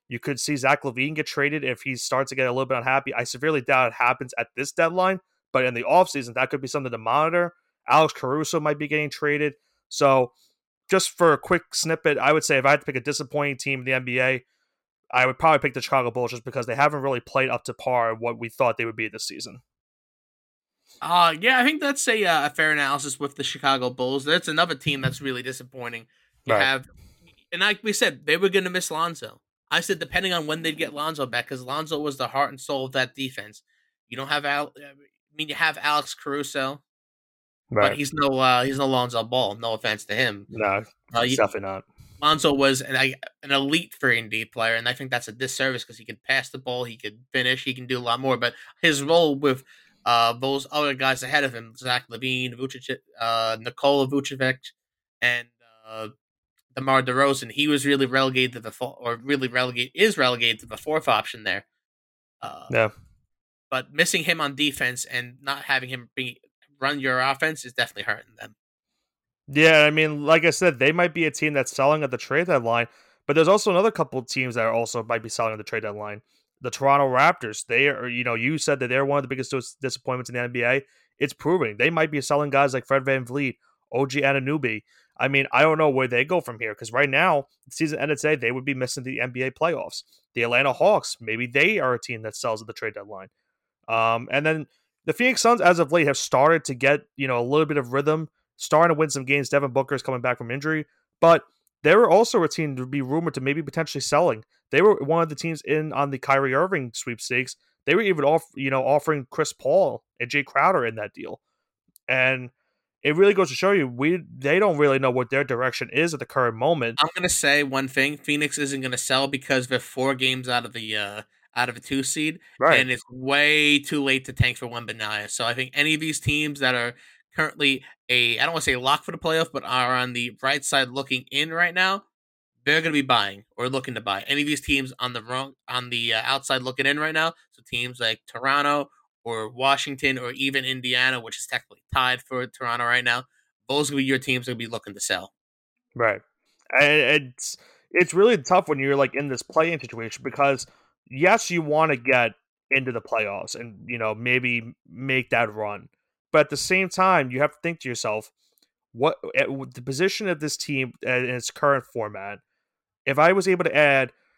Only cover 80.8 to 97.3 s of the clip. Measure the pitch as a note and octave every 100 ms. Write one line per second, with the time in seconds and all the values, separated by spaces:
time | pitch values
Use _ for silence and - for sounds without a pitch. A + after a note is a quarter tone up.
80.8 | C3+ _ _ - C#3 - C#3+ F3+ A#2+ G#2
81.8 | C3+ E3 D#3+ D3 B2+ C#3+ D3 C3+ C#3 B2+
82.8 | - C3+ C3 C3+ B2 C#3+ C#3 - _ _
83.8 | _ B2 C#3 C3+ C3+ C#3 C3 D3+ C3 G#2+
84.8 | - _ _ - C3+ C#3 C3+ B2+ D#3 D#3
85.8 | D#3 C3 C3 A#2+ C#3+ F3+ D3 A2+ A2+ G#2
86.8 | A2 A#2+ C#3+ C3+ F3+ D3+ C3+ _ - -
87.8 | E3 D3+ C#3+ D3 D3+ D3+ A#2 B2+ C3 C3
88.8 | B2+ - B2+ A#2+ B2 B2 C3 - D#3+ D3
89.8 | - - - _ _ - A#2 A#2+ C#3 -
90.8 | F3 G3+ - - A2+ A2 B2 C3 E3 G#3+
91.8 | C3 A#2+ - A#2 A2 - B2 A2 A2+ -
92.8 | A2+ G#2 G2+ G2 F#2+ _ _ _ _ _
93.8 | - A2+ A2+ A#2 A#2+ C#3 D#3 D#3+ C#3 _
94.8 | _ _ - D3+ B3 B3+ A#3 A#3+ F3 F3
95.8 | D3 E3+ D3 C3+ - B2+ D3 E3 - B2+
96.8 | C3+ D3 - - C3+